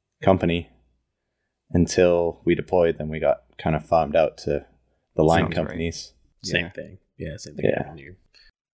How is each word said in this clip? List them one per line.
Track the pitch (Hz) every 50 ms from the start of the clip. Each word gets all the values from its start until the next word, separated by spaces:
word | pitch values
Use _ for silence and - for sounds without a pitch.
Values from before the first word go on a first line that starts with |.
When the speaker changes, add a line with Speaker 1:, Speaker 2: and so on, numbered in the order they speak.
| _ _ _ _ -
Speaker 1:
company | 95 95 87 - 85 85 87 87 - _ _ _ _ _ _ _ _ _ _ _ _ _ _ _ _ _ _ _ _ -
until | 90 85 82 - 92 90 87 87 87 85 82 - - -
we | 85 85
deployed. | - - - 95 90 85 85 78 -
Then | 78 78
we | 78 78
got | 76 71 - - _ _ _ -
kind | - 85 80
of | 78 -
farmed | - 85 80 78 73 76
out | 82 78 - - - -
to | - 73 69 - - _ _ _ _ _ _ _ _ _
the | - 78
line | 78 82 82 82
Speaker 2:
Sounds | 82
right. | 82
Speaker 1:
companies. | 87 80 - 82 82 82 85 - - - - _ _ _ _ _ _ -
Speaker 3:
Same | 90 82 87 85
Speaker 2:
Yeah. | 82
Speaker 3:
thing. | - 78 78 80 92 - _ _ _ -
Yeah, | - 80 73
same | - - - 73
thing | - -
Speaker 1:
Yeah. | 52 - - -
Speaker 3:
happened | - 82 73
here. | 67 76 92 - _ _ _ _ _ _ _ _ _ _ _